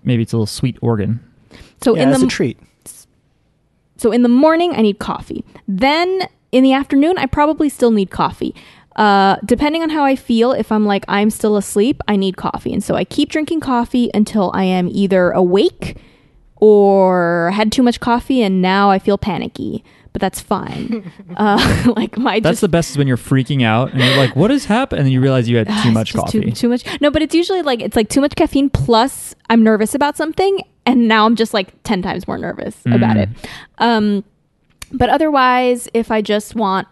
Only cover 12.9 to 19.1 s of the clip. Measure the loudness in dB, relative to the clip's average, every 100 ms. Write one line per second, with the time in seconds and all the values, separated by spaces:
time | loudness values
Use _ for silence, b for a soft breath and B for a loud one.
12.9 | -4 -2 -2 -2 -2 -4 -4 -2 -2 -2
13.9 | -2 -2 0 -2 0 -2 0 0 0 -2
14.9 | 0 0 2 2 2 2 2 2 -2 -14
15.9 | -14 b b b b b _ 4 6 6
16.9 | 4 4 2 0 0 -2 0 -2 2 0
17.9 | 0 -2 -2 0 0 0 2 0 2 2
18.9 | 2 0